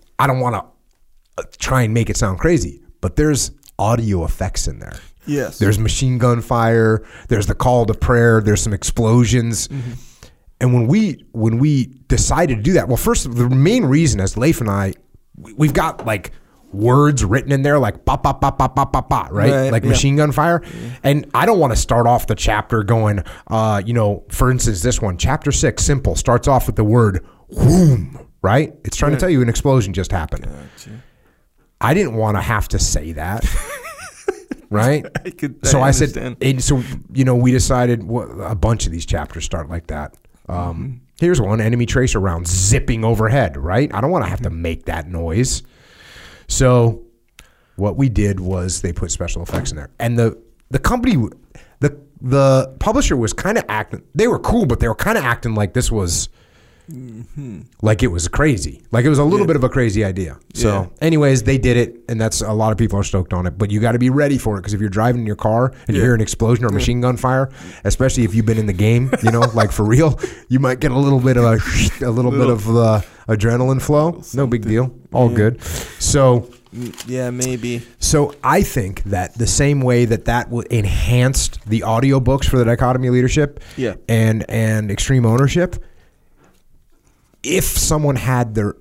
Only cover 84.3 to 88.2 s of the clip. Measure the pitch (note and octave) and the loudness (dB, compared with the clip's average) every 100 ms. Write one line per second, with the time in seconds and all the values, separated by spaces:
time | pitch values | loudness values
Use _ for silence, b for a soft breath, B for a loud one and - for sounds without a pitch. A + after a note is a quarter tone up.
84.3 | A2 - A2+ A2 A2 G#2+ - - C3 A#2 | 0 -2 -2 -2 -2 -4 -4 0 2 4
85.3 | A#2+ C#3 F3 F3+ - b b b b b | 4 2 2 -2 -4 b b b b b
86.3 | b b b _ _ _ _ _ _ _ | b b b _ _ _ _ _ _ _
87.3 | _ - - - - - D#3 D3 B2+ | _ -2 -2 0 0 0 2 2 0